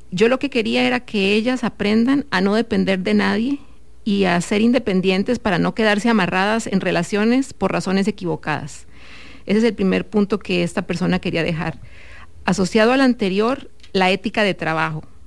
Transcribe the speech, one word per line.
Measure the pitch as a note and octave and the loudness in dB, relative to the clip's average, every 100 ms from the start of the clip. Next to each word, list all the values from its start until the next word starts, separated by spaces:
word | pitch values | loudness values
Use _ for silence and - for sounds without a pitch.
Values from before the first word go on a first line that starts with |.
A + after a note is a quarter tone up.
| - | -8
yo | F3+ A3+ | 2 2
lo | B3+ | 2
que | C4+ | 0
quería | B3 A3 A#3+ B3 | -2 0 2 2
era | B3 | 0
que | - G#3 F#3+ | -2 0 2
ellas | G#3+ A#3 B3+ | 2 2 0
aprendan | G#3+ - G#3 A3 A#3+ C#4 - | -2 -2 0 2 2 2 0
a | F#3 | 0
no | G3 | 2
depender | G#3+ A3+ G3 F#3 F#3+ | 2 0 0 2 0
de | F#3 | 2
nadie | G#3+ G3 G3+ B3 C#4+ - - - - | 2 2 0 -2 -4 -8 -20 -20 -8
y | G#3+ G3+ | -2 2
a | F#3 F3 | 2 0
ser | - G#3 | 0 2
independientes | A#3 B3+ - F#3 F#3+ F#3 G3+ A#3 | 4 2 2 0 2 2 0 -2
para | G#3+ E3+ | 0 0
no | F3 | 0
quedarse | F3 A3 G#3 A#3 | 2 2 2 4
amarradas | A3 E3+ F#3 G3+ A3+ - | 2 2 2 2 0 0
en | F#3+ | -2
relaciones | F#3 E3+ E3+ G3+ A3 B3+ C4+ | 0 0 0 0 2 2 0
por | - F#3+ | -2 -2
razones | E3+ F3+ F#3+ G3 | 0 0 0 0
equivocadas". | - F3 D#3 - D3 D3+ - - - - - - - - | -2 -4 -4 -4 -6 -6 -14 -18 -20 -18 -18 -18 -10 0
Ese | G#3 | 2
es | |
el | A3+ | 2
primer | G#3 F#3+ F#3 - | 2 2 0 0
punto | G#3 G3+ G3+ | 0 2 -2
que | - F3+ | -2 -2
esta | F3 - | 0 -2
persona | F3+ F3 F3 F#3 | -4 -2 0 0
quería | F#3 E3 | -2 -2
dejar. | D#3+ D#3+ D#3+ - - - - - - - | -2 -2 -4 -8 -14 -18 -18 -18 -18 -6
Asociado | - F3+ F#3 A3 A3+ | -2 0 2 4 4
al | C4 | 6
anterior, | C4 A#3 G3 G3 A3+ C#4 - - - | 4 2 0 2 0 -2 -8 -18 -4
la | G3 F#3 | 2 2
ética | F#3+ G#3+ A3+ | 2 0 0
de | G3+ | 0
trabajo, | E3+ D#3 D#3+ D#3+ D#3 - - | 0 -2 -2 -2 -4 -10 -18